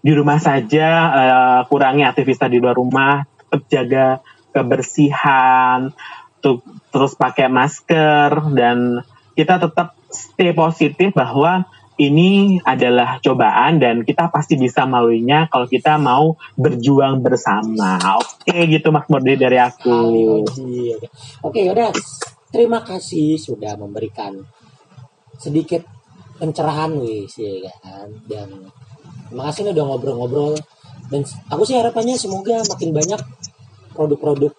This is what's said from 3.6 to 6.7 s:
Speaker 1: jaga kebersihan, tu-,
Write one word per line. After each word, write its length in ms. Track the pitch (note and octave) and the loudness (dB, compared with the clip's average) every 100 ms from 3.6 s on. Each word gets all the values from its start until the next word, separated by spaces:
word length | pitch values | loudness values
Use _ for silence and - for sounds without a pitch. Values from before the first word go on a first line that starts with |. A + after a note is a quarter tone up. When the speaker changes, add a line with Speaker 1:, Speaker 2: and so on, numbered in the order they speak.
| - | -2
Speaker 1:
jaga 400 | C#3 B2 C3 C3 C3 - _ _ | -2 0 2 2 0 -6 _ _
kebersihan, 1400 | - B2 C3 - - D3 C#3 C3+ C3 C3 C3 B2+ B2+ C3 - - - - _ | -4 0 -2 -2 2 2 2 0 2 4 4 2 0 -2 -10 -20 -20 -20 _
tu-, 240 | C#3+ A#2+ - | -2 -2 -6